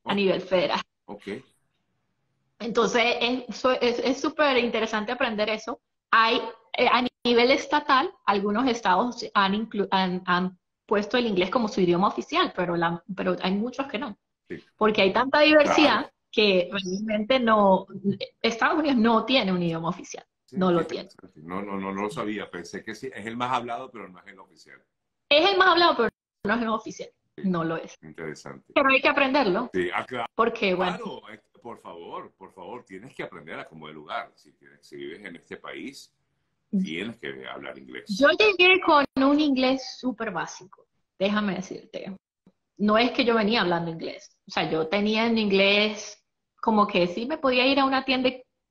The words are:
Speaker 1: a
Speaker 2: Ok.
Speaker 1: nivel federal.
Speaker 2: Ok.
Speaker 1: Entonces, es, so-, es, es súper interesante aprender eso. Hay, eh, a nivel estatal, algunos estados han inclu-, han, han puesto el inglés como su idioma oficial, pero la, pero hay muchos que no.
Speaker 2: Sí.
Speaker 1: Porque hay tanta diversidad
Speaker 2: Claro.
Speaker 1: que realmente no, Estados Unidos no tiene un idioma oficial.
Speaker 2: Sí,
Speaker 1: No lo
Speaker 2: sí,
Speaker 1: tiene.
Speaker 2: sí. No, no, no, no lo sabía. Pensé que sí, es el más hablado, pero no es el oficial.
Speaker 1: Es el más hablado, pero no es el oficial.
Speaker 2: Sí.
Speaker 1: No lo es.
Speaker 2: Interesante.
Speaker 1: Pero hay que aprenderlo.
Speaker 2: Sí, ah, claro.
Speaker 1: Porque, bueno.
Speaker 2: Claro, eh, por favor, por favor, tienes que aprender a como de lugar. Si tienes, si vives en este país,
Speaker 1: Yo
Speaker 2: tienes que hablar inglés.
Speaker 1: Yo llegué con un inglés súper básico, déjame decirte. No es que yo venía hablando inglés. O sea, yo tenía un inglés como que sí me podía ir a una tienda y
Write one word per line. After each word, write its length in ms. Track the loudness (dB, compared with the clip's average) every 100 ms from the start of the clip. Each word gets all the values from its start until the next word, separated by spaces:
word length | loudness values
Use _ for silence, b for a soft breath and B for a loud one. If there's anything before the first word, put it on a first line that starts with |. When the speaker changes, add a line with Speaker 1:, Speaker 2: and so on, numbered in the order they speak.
Speaker 1:
a 60 | -4
Speaker 2:
Ok. 60 | 0
Speaker 1:
nivel 260 | 2 0
federal. 400 | 0 0 0 -2 -6 _ -18
Speaker 2:
Ok. 220 | -16 -12 -12 _ _ _ _ _ _ _ _ _ _ _ -12
Speaker 1:
Entonces, 440 | -4 0 2 2 2 0
es, 340 | -2 -2 -6 -2
so-, 160 | 0
es, 280 | 2 0 0
es 200 | -2 -2
súper 360 | -2 2 2 2
interesante 540 | 0 0 -2 -4 -4
aprender 380 | -2 -2 -2 -2
eso. 320 | -4 -6 -12 _ _ 0
Hay, 300 | 4 4 2 -4 -14 _ 0
eh, 100 | 2
a 140 | 2 0 _
nivel 280 | 2 4 6
estatal, 600 | 4 2 0 2 2 2 -4 -2
algunos 420 | 0 2 0 0
estados 580 | 0 2 2 2 -4 -4
han 200 | 0 2
inclu-, 340 | 0 -2 -2 0
han, 300 | 2 2 -2 0
han 320 | 0 0 -6 _ _ -2
puesto 320 | -2 0 0
el 100 | 0
inglés 220 | 0 0
como 180 | 0 0
su 140 | 2
idioma 260 | 2 4 2
oficial, 460 | -2 -4 -2 -2 -2
pero 200 | -4 0
la, 280 | -2 -2 -8 -6
pero 200 | -4 -2
hay 120 | -2
muchos 340 | -2 -4 -6 -8
que 120 | -6
no. 180 | -8 -12 _ _ -16
Speaker 2:
Sí. 100 | -16 _ 0
Speaker 1:
Porque 240 | 0 4
hay 120 | 2
tanta 260 | 2 2 4
diversidad 640 | 6 6 6 6 4 4
Speaker 2:
Claro. 120 | -2 _ _
Speaker 1:
que 380 | 0 4 4 0
realmente 680 | -4 -6 -6 -4 -2 0 2
no, 480 | 4 4 6 4 2 -6 -4 -4 -8 _
Estados 360 | -4 0 0 0
Unidos 180 | 2 2
no 280 | 4 2 2
tiene 260 | 0 2
un 120 | 0
idioma 260 | -2 -2 -6
oficial. 360 | -8 -10 -18 -20 _ _
Speaker 2:
Sí, 120 | -2
Speaker 1:
No 140 | 2
lo 100 | 2
Speaker 2:
sí, 60 | 0
Speaker 1:
tiene. 220 | -6 -12
Speaker 2:
sí. 80 | _ -20 -20
No, 180 | -10 -10
no, 180 | -6 -6
no, 140 | -6
no 80 | -4
lo 60 | -6
sabía. 420 | -4 -6 -6 -10
Pensé 320 | -12 -12 -14
que 100 | -12
sí, 160 | -12 -12
es 120 | -12 -10
el 120 | -6
más 140 | -4
hablado, 360 | -4 -6 -10 -12
pero 180 | -16 -18
no 120 | -20
es 80 | -20
el 120 | -20
oficial. 420 | -20 _ -20 -20 _ _ _ _ 0
Speaker 1:
Es 200 | 2 2
el 80 | 4
más 120 | 4
hablado, 260 | 4 2 2
pero 140 | -2 -4 _ _ -4
no 80 | -2
es 60 |
el 60 | -2
oficial. 420 | -4 -6 -14 -16 _ _ -6
Speaker 2:
Sí. 80 | -2
Speaker 1:
No 180 | -2
lo 140 | -2 -6
es. 180 | -10 -18
Speaker 2:
Interesante. 600 | -20 -12 -12 -12 -16 -18 _ 2
Speaker 1:
Pero 140 | 4
hay 120 | 4
que 60 | 2
aprenderlo. 600 | 2 2 2 0 0 -2
Speaker 2:
Sí, 160 | -4 -2
ah, 120 | -4 -6
claro. 220 | -8 -8 -2
Speaker 1:
Porque, 400 | -2 0 -2 0
bueno. 220 | -2 -4
Speaker 2:
Claro, 240 | -12 -14 -18
eh, 100 | -20 _ _
por 180 | -18 -18
favor, 520 | -18 -16 -14 -14 -16 _
por 160 | -20
favor, 300 | -18 -16 -16
tienes 320 | -16 -18 -18 -14
que 80 |
aprender 340 | -14 -14 -16 -16
a 80 | -16
como 220 | -18 -18
de 60 |
lugar. 400 | -18 -12 -10 -10 _
Si 160 | _
tienes, 340 | _ _ _ -20
si 120 | -16
vives 260 | -14 -14
en 140 | -16 -18
este 180 | -18 -18
país, 580 | -16 -14 -14 -16 -20 _ _ _ _ _ -8
Speaker 1:
Yo 140 | -6
Speaker 2:
tienes 340 | -4 -6 -8 -10
que 300 | -12 -12 -14
hablar 300 | -14 -14 -16
inglés. 260 | -14 -14 -8
Speaker 1:
Yo 180 | 2 2
llegué 500 | 4 2 4 4 4
con 240 | 4 4 2 2
un 240 | 2 4
inglés 580 | 2 2 0 0 -6 -8
súper 320 | -8 -6 -6
básico, 540 | -6 -8 -12 -20 _ _ _ _ -4
déjame 380 | -2 0 -2 -4
decirte. 600 | -8 -12 -12 -12 -12 -14 _ _ _ _ _ -2
No 200 | 2 4
es 140 | 2
que 120 | 2
yo 120 | 2 2
venía 260 | 2 0
hablando 280 | 0 0 -2
inglés. 440 | -8 -10 -12 -18 _ -8
O 40 |
sea, 180 | -4 -2
yo 180 | -2 -2
tenía 380 | 0 0 0 2
un 120 | 2
inglés 840 | 2 4 4 4 2 -4 -14 -18 _ _ _ -6
como 240 | 2 4 4
que 200 | 2 0
sí 180 | -2 -6
me 120 | -2
podía 280 | 0 2 4
ir 140 | 4
a 60 | 2
una 180 | 0
tienda 260 | 0 0 0
y 140 | -2 -16 _ _